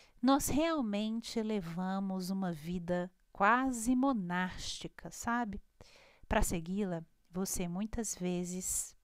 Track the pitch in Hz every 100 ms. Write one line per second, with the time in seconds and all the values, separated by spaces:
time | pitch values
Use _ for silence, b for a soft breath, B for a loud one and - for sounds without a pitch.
0 | B - 247 277 - 254 320 320 226 202
1 | 220 226 - 233 214 214 170 170 185 196
2 | 196 190 180 190 185 160 156 180 170 175
3 | 180 - _ - 196 247 262 240 220 254
4 | 277 240 175 180 185 - - - 165 -
5 | - - - 233 226 202 - - b b
6 | b b - 220 - 185 165 190 196 165
7 | 165 _ _ 175 190 - 175 175 220 -
8 | 220 - 180 180 180 180 185 - - -